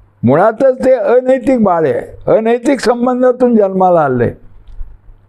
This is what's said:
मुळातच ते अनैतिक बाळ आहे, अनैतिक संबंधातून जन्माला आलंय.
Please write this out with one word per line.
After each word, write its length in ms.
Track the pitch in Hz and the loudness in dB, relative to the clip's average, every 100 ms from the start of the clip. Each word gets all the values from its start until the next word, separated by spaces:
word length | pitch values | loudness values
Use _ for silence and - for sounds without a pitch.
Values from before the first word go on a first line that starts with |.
| _ - | _ -4
मुळातच 640 | 120 151 214 214 269 254 | 0 2 2 2 0 0
ते 80 | 262 | 0
अनैतिक 720 | 254 202 247 254 262 214 254 | 0 2 0 2 0 0 0
बाळ 220 | 196 170 147 | 2 0 0
आहे, 460 | 117 - - - 185 | -2 -6 -12 -2 0
अनैतिक 440 | 220 240 240 269 | 0 -2 -2 -2
संबंधातून 760 | - 240 247 247 254 247 247 226 | -2 -2 -2 0 0 2 0 2
जन्माला 440 | 196 190 185 175 | 0 0 2 2
आलंय. 340 | 143 123 113 - - - - - - - - - | 0 0 -2 -4 -20 -20 -20 -14 -14 -14 -20 -20